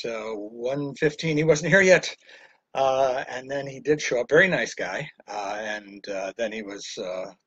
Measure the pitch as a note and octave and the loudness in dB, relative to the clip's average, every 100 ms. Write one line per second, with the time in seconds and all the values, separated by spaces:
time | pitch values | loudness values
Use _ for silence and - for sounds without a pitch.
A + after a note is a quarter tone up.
0 | A#2 A2+ A2 G#2+ G#2 A#2 A#2+ C#3+ C#3+ B2+ | -8 -6 -8 -8 -10 -6 -4 -2 -4 0
1 | D3+ - D#3+ D3+ D#3 E3 F3 G3 F#3 E3+ | 0 0 -2 2 4 4 6 6 8 6
2 | - - _ - - _ _ - C3+ C3 | 4 -12 _ -20 -20 _ _ 0 2 4
3 | C3+ B2+ - B2 C3 C#3 C#3 C3 C#3+ D3+ | 2 0 -6 -10 -6 -6 -6 -6 0 0
4 | - B2 A#2+ D#3 F#3+ C#3+ A2+ - F#2 G#2 | 0 -2 4 6 6 2 -2 -4 -6 -6
5 | D#3 _ - G#2 G2+ G#2 A2 G#2+ G2+ G2+ | -8 _ -12 -8 -6 -6 -6 -8 -10 -16
6 | G#2 F#2+ F#2+ F#2+ A2+ A2 G2 G2+ - - | -10 -6 -6 -4 -4 -4 -10 -12 -12 -8
7 | F#2 F#2 F#2+ F#2+ | -6 -6 -8 -14